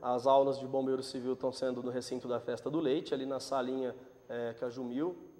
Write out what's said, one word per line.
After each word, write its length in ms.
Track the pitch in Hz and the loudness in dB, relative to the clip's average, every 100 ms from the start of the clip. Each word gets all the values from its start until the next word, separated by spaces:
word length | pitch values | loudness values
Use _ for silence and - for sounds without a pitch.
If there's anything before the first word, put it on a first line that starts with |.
as 240 | 123 123 131 | 0 2 8
aulas 320 | 139 139 135 | 8 8 2
de 80 | 127 | 0
bombeiro 380 | 135 131 131 | 0 2 0
civil 320 | 131 131 123 127 | -2 -4 -2 0
tão 160 | 131 | -2
sendo 320 | 123 131 123 | 0 -2 -2
no 80 | 123 | -2
recinto 360 | 127 120 123 123 | -4 -4 -6 -2
da 120 | 120 | -2
Festa 320 | 120 120 135 | -2 -4 -2
do 80 | 156 | 0
Leite, 340 | 143 151 - | 2 2 0
ali 100 | 139 | -2
na 160 | 131 135 | -2 -4
salinha, 560 | - 135 127 131 127 110 - - - | -2 -2 0 -2 -2 -6 -14 -20 -10
é, 280 | 120 117 113 | -4 -4 -4
que 80 | 123 | -6
a 40 | |
Jumil, 460 | 123 123 123 170 175 - - | -4 -4 -2 -2 -4 -14 -20